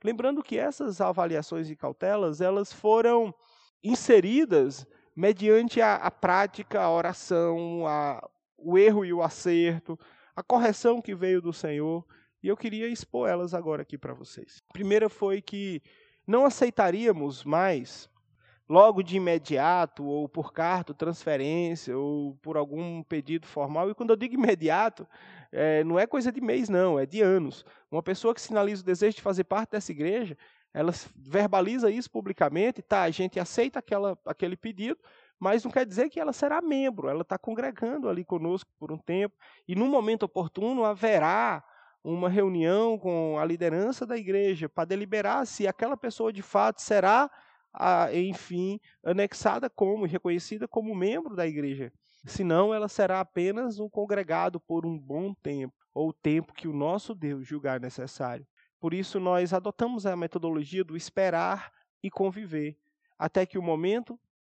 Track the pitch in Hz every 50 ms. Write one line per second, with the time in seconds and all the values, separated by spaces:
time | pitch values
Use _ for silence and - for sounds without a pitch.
0 | - 208 233 220 240 269 285 302 - - 226 226 240 294 269 - 285 220 180 185
1 | 196 185 170 185 170 170 160 151 151 - 170 165 160 151 151 - - 143 - -
2 | 180 190 208 208 190 160 147 151 180 185 196 202 202 - - - - 214 220 226
3 | 226 233 240 233 226 202 - _ _ _ _ _ _ _ _ _ - 208 247 -
4 | - - 233 202 170 202 240 294 320 233 175 147 131 139 135 131 135 - _ _
5 | _ _ - 156 180 208 214 180 208 214 214 226 240 226 - 233 226 214 202 -
6 | - 180 - - - 180 180 190 208 196 - - 208 - 208 202 185 165 165 170
7 | 165 175 180 - - - 185 165 170 170 165 170 170 170 170 170 165 156 147 147
8 | 147 143 127 - - - _ _ _ _ _ _ - 165 180 190 202 220 208 208
9 | 190 175 175 170 165 160 - - - 180 170 170 170 170 165 165 - - 165 -
10 | - - _ _ _ _ - - - - 254 233 240 220 208 - - 233 240 233
11 | - - 196 175 185 185 185 180 170 170 165 - - 156 147 147 151 160 165 170
12 | - _ _ _ _ _ _ _ - 196 190 - - 220 208 214 226 233 233 -
13 | - - - - - - 175 175 180 170 180 170 170 160 151 147 143 - - -
14 | - 131 127 123 - - - 117 - - - - _ _ - 185 202 196 208 214
15 | 220 208 - - 208 196 196 202 - - 202 202 202 190 175 143 - _ _ _
16 | _ _ _ _ - - 220 247 277 277 - - 254 240 - - 202 175 175 214
17 | 233 226 185 156 143 143 131 - - 147 151 170 190 190 165 131 123 - - -
18 | - _ _ _ _ _ _ _ _ _ _ _ _ - 156 180 208 226 208 185
19 | 190 170 180 196 180 175 170 165 160 - 151 131 147 165 180 180 165 147 - -
20 | 143 143 143 151 151 143 - 170 147 - - 165 160 175 185 180 170 - 143 -
21 | 160 165 170 - - 160 147 131 135 147 160 175 175 165 170 160 - 127 123 135
22 | 143 147 147 147 143 139 135 139 - 156 156 151 147 143 143 160 175 170 170 165
23 | 151 - 165 151 135 143 165 165 160 - - 151 143 139 151 160 180 202 214 -
24 | 240 226 226 202 240 240 247 262 226 226 196 165 160 156 165 190 220 220 - -
25 | 160 - - - - - - - - - - - 151 156 156 151 156 165 170 185
26 | 214 240 - 269 233 247 226 269 254 220 240 262 240 208 190 180 190 180 156 139
27 | 135 135 175 220 208 185 190 185 156 131 - - - - - _ _ - 151 165
28 | 170 185 190 - - 226 233 - - - 220 208 202 202 214 190 180 185 180 175
29 | 208 220 214 - - 202 190 185 180 - 190 214 220 - - - - - 165 143
30 | 151 175 208 247 226 170 139 - _ _ _ _ _ _ - 151 156 175 170 -
31 | - - _ - 135 135 151 202 208 196 202 190 180 202 240 262 233 208 214 247
32 | 240 - - 226 196 196 190 - 170 143 143 190 208 247 - - - - 208 196
33 | 180 165 156 - 185 185 - 185 175 - - 233 240 269 - - - - 208 202
34 | 202 196 180 - - - 156 - 190 175 185 - - 226 202 180 214 247 320 -
35 | _ - _ _ _ _ _ - 185 190 220 233 - 247 - 269 254 214 180 214
36 | 269 302 - 339 311 294 247 - 285 285 302 339 349 311 285 269 269 262 220 190
37 | - 135 139 160 175 - 190 190 - 233 220 220 254 269 214 - 226 233 277 302
38 | 254 214 180 180 180 - 185 165 160 170 185 190 - _ _ - 151 147 160 156
39 | - - 170 190 208 202 _ _ _ - - _ _ - 175 196 240 269 285 254
40 | 214 220 226 214 214 - - 190 170 156 - 185 208 240 269 254 220 214 208 185
41 | 226 220 208 170 151 165 190 220 240 226 175 147 - _ - _ - _ _ _
42 | - 160 170 175 180 180 185 208 196 190 185 165 160 170 190 208 226 226 220 202
43 | 185 180 175 165 160 156 151 151 156 165 170 170 175 165 160 175 202 247 262 -
44 | 247 214 240 233 202 185 196 196 202 196 185 156 160 147 - 175 165 170 190 202
45 | 208 190 214 214 196 202 254 277 254 - - - 202 190 - - 226 247 277 -
46 | - 233 - - 226 220 208 196 - - - 196 208 220 214 - - - 214 202
47 | 185 190 220 262 294 285 - - _ _ _ _ _ _ - - - 185 180 175
48 | 170 - 131 175 185 196 175 - - - 175 175 185 190 202 214 _ _ _ _
49 | - 160 180 196 202 196 - - - 208 202 233 262 240 - - 202 190 208 220
50 | 196 160 180 175 - 175 170 175 - - 214 214 240 - - - 214 220 214 180
51 | 180 208 247 339 330 277 208 180 170 160 151 147 143 139 139 135 123 120 _ _
52 | _ _ _ _ - - - - 190 175 160 175 202 214 220 214 208 202 - -
53 | 196 185 185 190 185 - - 175 175 190 214 233 254 240 208 202 214 208 - 208
54 | 208 202 202 202 185 156 160 170 175 180 175 170 _ - 165 165 165 170 165 151
55 | 135 135 139 156 185 202 190 - - 143 143 139 131 131 _ _ _ _ - 139
56 | 156 160 - _ - 151 151 165 160 - - - - 160 151 143 143 160 185 208
57 | - - 220 175 156 147 143 135 131 127 151 147 139 135 131 123 123 127 - -
58 | 131 135 - - 135 123 120 127 139 _ _ _ _ _ _ _ - 165 165 190
59 | 190 - - 196 185 180 180 180 180 165 190 180 185 208 - - 233 240 247 220
60 | 190 196 180 175 165 160 - 170 165 165 160 156 147 143 180 190 185 156 156 170
61 | - - - 196 190 185 165 165 175 180 196 196 - - _ _ _ _ _ _
62 | - 190 - - 190 190 185 214 220 175 156 151 147 151 151 _ _ _ _ _
63 | _ _ _ - 156 160 - 190 185 - - 190 175 165 160 156 170 190 214 247
64 | 233 - 240 - _ _ _ _ _